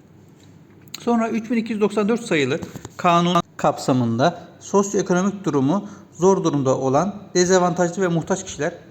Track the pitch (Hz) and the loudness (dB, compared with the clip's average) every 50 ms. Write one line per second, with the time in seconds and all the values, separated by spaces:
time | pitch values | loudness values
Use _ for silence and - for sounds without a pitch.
0 | - - - - - - - - - - - - - - - - - - - - | -20 -20 -20 -20 -20 -20 -20 -20 -20 -20 -20 -20 -20 -20 -20 -20 -20 -20 -20 -8
1 | - 240 240 226 226 226 220 226 226 - 247 233 220 226 233 208 214 202 208 220 | -4 -2 0 0 0 -2 -2 -4 -4 -2 -2 -2 -2 -2 -2 0 0 0 0 0
2 | 208 202 233 226 233 - - 156 139 127 139 170 - - - - - - - - | 0 0 0 -2 -2 0 0 0 2 0 -2 -4 -6 -10 -14 -16 -16 -16 -16 -2
3 | - 180 170 170 175 175 180 175 - - _ - - 156 139 - - - 139 127 | 2 4 4 4 4 4 2 0 -2 -2 _ 0 0 0 0 0 -2 0 0 2
4 | 123 117 113 113 131 170 170 - - - - - - - - 196 202 202 208 202 | 2 0 0 2 2 0 0 -2 -16 -20 -20 -20 -14 0 0 0 0 2 -2 -4
5 | 180 - 185 180 185 202 190 - - 165 143 143 131 139 170 202 202 - - - | 0 0 0 0 0 0 -4 -4 -6 -2 0 2 2 2 0 0 -2 -6 -16 -20
6 | - - - - 160 190 196 185 165 165 143 143 131 131 127 - 135 135 127 143 | -20 -20 -8 0 2 2 2 4 0 0 0 0 0 0 0 0 0 2 2 2
7 | 170 202 196 - - - - 175 180 175 190 185 180 180 170 175 180 170 170 202 | 2 0 -4 -10 -16 -4 0 0 2 4 4 4 4 2 2 0 -2 -2 0 -2
8 | 190 180 170 165 151 - 196 185 - - - - 143 170 - - - - | -2 0 0 -2 -2 -2 -4 -4 -4 -12 -8 -6 -6 -6 -6 -8 -20 -20